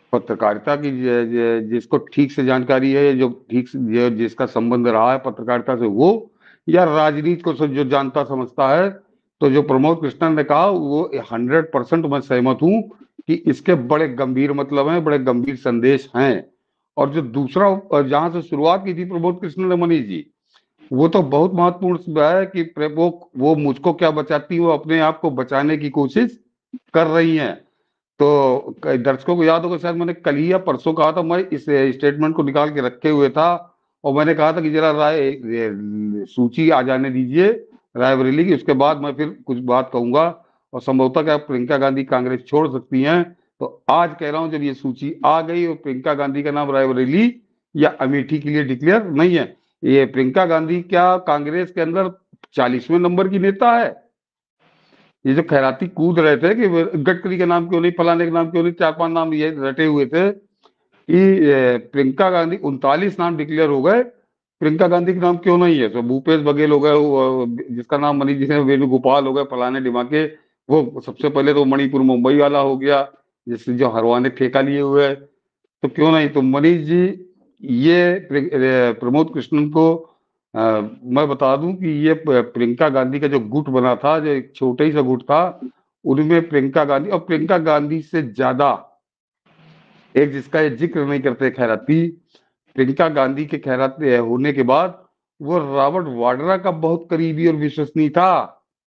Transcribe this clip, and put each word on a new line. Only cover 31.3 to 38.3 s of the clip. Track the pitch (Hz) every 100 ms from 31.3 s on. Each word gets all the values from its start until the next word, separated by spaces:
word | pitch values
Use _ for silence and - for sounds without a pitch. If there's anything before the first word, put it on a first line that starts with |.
| 175 185
इस | 143 151
स्टेटमेंट | 143 135 127 143 147 156 160
को |
निकाल | 143 143 151
के | 143
रखे | 123 123 160
हुए | 147 135
था | 147 170 175 175 _ _ _
और | 143
मैंने | 139 151
कहा | 156 156
था | 165
कि | 156
जरा | 156 156
राय, | 151 151 156 139
ये, | 139 113 117 113 101 104 107 107 104 95
सूची | - 120 123 160
आ | 143
जाने | 127 131 135
दीजिए | 127 123 151 196 220 - _ _ 120
रायबरेली | 127 131 127